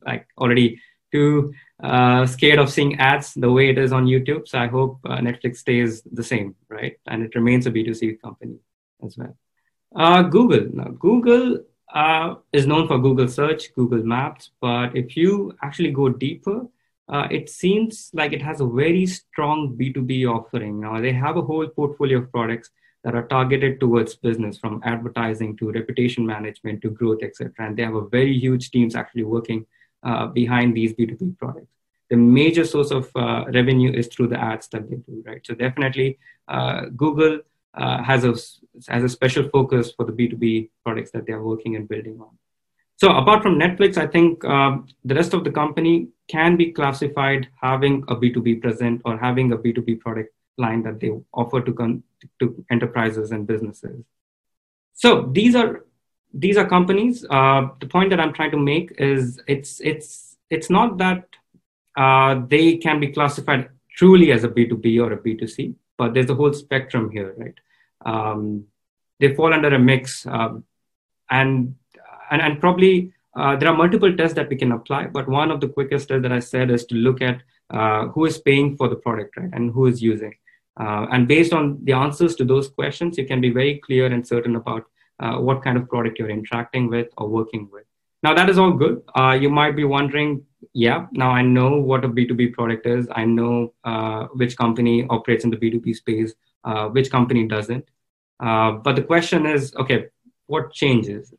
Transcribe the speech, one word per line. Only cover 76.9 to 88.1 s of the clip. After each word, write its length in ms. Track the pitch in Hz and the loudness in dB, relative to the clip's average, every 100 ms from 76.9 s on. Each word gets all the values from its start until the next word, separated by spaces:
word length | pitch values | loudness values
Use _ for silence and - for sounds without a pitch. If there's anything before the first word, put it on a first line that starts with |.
| 117 | 0
look 260 | 123 127 | 0 2
at, 200 | 127 123 _ _ - | -2 -4 _ _ -10
uh, 380 | 110 110 107 - | -2 0 0 -2
who 180 | 151 160 | 0 0
is 120 | 156 | 0
paying 400 | 143 139 143 143 | 2 4 2 0
for 100 | 123 | -2
the 80 | - | -2
product, 400 | 120 110 104 - | -4 -6 -8 -10
right, 120 | 185 | -8
and 180 | 117 120 | -4 -2
who 140 | 117 127 | 2 2
is 160 | 110 | 2
using. 320 | 113 104 107 - _ _ _ - | 0 0 -6 -14 _ _ _ -10
Uh, 260 | 107 104 110 | -6 -4 0
and 160 | 123 120 | 2 4
based 240 | 151 165 | 4 4
on 260 | 165 147 143 | 2 0 -2
the 80 | 135 | 0
answers 420 | 131 143 143 175 - | 0 0 0 0 0
to 80 | 123 | 0
those 240 | 135 139 | 0 0
questions, 480 | - 143 - 170 170 | -4 -6 -4 -6 -4
you 100 | 135 | -4
can 140 | 131 | 0
be 80 | 123 | 0
very 300 | 120 139 143 | 2 0 -2
clear 260 | - 131 127 | -2 0 2
and 200 | 120 120 | 0 -2
certain 300 | 120 120 113 | -2 0 -2
about, 300 | 117 113 - _ _ - | -4 -8 -10 _ _ -10
uh, 160 | 120 127 | -6 -2
what 260 | 127 131 | 0 0
kind 160 | 131 123 | 0 -2
of 120 | 123 | -2
product 280 | 123 113 110 | -2 -2 -4
you're 120 | 107 | -6
interacting 600 | 107 107 117 120 131 120 | -6 -6 -6 -4 -2 -2
with 200 | 117 117 - | -2 -4 -8
or 100 | 104 | -4
working 420 | 113 110 113 101 | -4 -4 -8 -12
with. 120 | 101 - _ _ | -18 -20 _ _